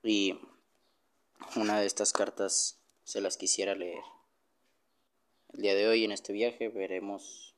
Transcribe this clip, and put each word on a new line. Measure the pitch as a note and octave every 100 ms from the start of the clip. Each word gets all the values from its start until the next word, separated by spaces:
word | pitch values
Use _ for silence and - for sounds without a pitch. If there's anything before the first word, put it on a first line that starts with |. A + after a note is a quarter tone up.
Y | A2 G#2+ G2 F#2 - - _ _ _ _ _ _ _ _ - B2
una | G#2+ G#2
de | G2+
estas | - G#2
cartas | - G2+ - G2 - - - _ _
se | - G2+
las | F#2+ -
quisiera | F#2 - G2 F#2+
leer. | F2 F2 - - _ _ _ _ _ _ _ _ _ _ _ _ _
El | -
día | G2+ G2
de | G#2+
hoy | A2+ A2
en |
este | G2+ -
viaje | G2+ A#2 A#2+ A2+
veremos | G#2+ F#2+ F#2 G2 G2 - - -